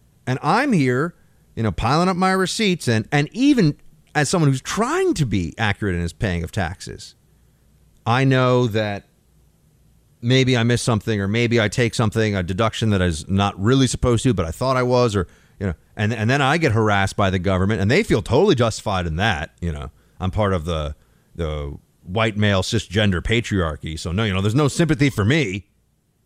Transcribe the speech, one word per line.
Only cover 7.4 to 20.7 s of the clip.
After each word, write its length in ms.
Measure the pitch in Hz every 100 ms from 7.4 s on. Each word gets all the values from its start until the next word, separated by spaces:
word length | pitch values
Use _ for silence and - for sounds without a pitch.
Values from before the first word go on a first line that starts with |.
| _ _ _ _ _ _ -
I 180 | 123
know 440 | 135 131 127 127 123
that 400 | 104 107 101 - _ _ _ _ _ _ _ _ _ _ _
maybe 340 | 117 131 127 123
I 60 |
missed 240 | 117 120 -
something, 340 | 107 - 107
or 80 | 98
maybe 320 | 113 120 117
I 80 | 107
take 280 | - 117 -
something, 400 | 113 110 110 101
a 80 |
deduction 480 | 87 92 113 - 113
that 100 | 98
I 40 | 90
was 220 | 78 -
not 320 | 98 101 95
really 280 | 101 135 131
supposed 360 | - 127 113
to, 120 | 131 101
but 100 | 82
I 60 |
thought 260 | - 127 127
I 60 |
was, 320 | 123 123 120 101
or, 120 | 85 - _ -
you 60 | 98
know, 80 | 82 _ -
and, 180 | 107
and 160 | 110 107
then 140 | 139
I 140 | 135 165
get 140 | 156
harassed 440 | 110 107 101 98 -
by 140 | 98
the 80 | 95
government, 420 | 92 92 95 104
and 80 | 98
they 140 | 156
feel 180 | 233 147
totally 320 | - 127 208
justified 540 | 131 117 - - 95 87
in 80 | 80
that. 340 | 110 82 78 _
You 100 | 87
know, 180 | 71 65 - _ -
I'm 100 | 92
part 240 | 98 104
of 120 | 92
the, 300 | 78